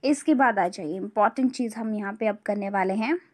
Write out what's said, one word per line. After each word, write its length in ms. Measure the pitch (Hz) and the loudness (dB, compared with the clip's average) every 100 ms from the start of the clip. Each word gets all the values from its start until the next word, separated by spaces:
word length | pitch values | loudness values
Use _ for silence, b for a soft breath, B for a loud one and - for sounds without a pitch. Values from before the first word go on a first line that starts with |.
इसके 300 | 262 285 - | 0 0 2
बाद 240 | 277 262 208 | 4 4 4
आ 100 | 180 | 0
जाइए, 280 | 202 156 185 | -2 -8 -6
इंपॉर्टेंट 560 | 202 214 214 226 254 | -4 2 2 2 -2
चीज़ 220 | 262 240 220 | 0 -4 -4
हम 180 | 220 | -4
यहाँ 180 | 214 202 | -4 -6
पे 140 | 208 220 | -2 -2
अब 120 | 208 - | -2 -4
करने 240 | 208 196 | -4 -2
वाले 240 | 196 190 | 0 0
हैं। 240 | 196 226 349 _ | 0 0 -2 _